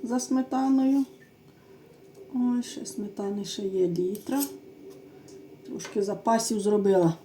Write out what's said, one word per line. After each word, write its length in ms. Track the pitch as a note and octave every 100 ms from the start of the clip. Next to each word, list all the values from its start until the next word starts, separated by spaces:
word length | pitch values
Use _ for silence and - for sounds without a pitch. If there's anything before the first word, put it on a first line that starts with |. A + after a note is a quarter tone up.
за 160 | A#3 B3
сметаною. 840 | - C4 C4 C4 C4+ C4+ C4 C#4 C4+ - - - - - - - - - - - - B3+
Ой, 280 | B3 B3
ще 220 | A#3+ - G#3+
сметани 600 | - G#3 G3 G3 G3+ F#3+
ще 160 | -
є 260 | G3 F#3+ F3+
літра. 560 | E3+ F3+ G#3 - C4+ C#4+ - - - - - - - - - - - -
Трошки 380 | - - A3
запасів 560 | G3 G3 - A3+ - A3
зробила. 540 | G3 G#3 G3 F#3+ E3+ E3